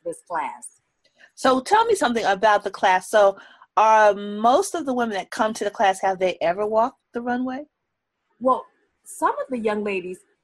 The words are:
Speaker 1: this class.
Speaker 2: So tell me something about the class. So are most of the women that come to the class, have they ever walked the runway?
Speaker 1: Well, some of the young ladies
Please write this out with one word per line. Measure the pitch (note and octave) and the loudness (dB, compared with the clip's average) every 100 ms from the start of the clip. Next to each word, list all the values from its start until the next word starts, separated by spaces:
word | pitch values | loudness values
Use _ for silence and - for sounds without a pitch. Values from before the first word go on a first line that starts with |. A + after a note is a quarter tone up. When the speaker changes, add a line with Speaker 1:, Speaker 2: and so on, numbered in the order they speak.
Speaker 1:
this | E3+ D#3 _ | -12 -12 _
class. | E3 B2+ A#2 - _ _ _ _ _ - | -8 -8 -12 -20 _ _ _ _ _ -20
Speaker 2:
So | - C#4+ C4 | -4 0 0
tell | B3+ G#4+ | 0 0
me | A#4 | 2
something | G4 C#4 A3+ | 0 0 0
about | F#3+ F#3+ G3 G3+ | -2 2 2 2
the | G3 | -2
class. | - G3 F#3 - | -2 2 2 2
So | G#3+ G3 G3 - _ _ - | 4 4 2 -18 _ _ 2
are | A3 A3 G#3 | 4 6 6
most | G3+ G#3 G#3 A#3 D4+ G4 | 2 -6 0 2 2 0
of | F4 C4+ | -6 -4
the | |
women | B3 A#3 | -2 -2
that | G3 E3+ | -4 -8
come | - A3 | -4 -4
to | A3 | -2
the | G3+ | -6
class, | - G3 F#3 | 0 0 2
have | F#3+ F#3 | -2 0
they | F#3 - | -2 0
ever | E3+ F#3 G#3+ | -2 -2 0
walked | A3 B3+ _ _ | 0 0 _ _
the | A#3+ | -10
runway? | A#3+ B3 B3+ C4 D4+ _ _ _ _ _ _ _ | -6 -4 -6 -8 -16 _ _ _ _ _ _ _
Speaker 1:
Well, | B3+ A#3+ - _ _ _ | 0 0 -4 _ _ _
some | - - E4+ C#5+ | -20 -4 -2 -2
of | C5 | -6
the | B3 | -4
young | G#3+ G#3 | -2 -2
ladies | G#3 F#3+ F3+ F3+ _ _ | -4 -6 -8 -14 _ _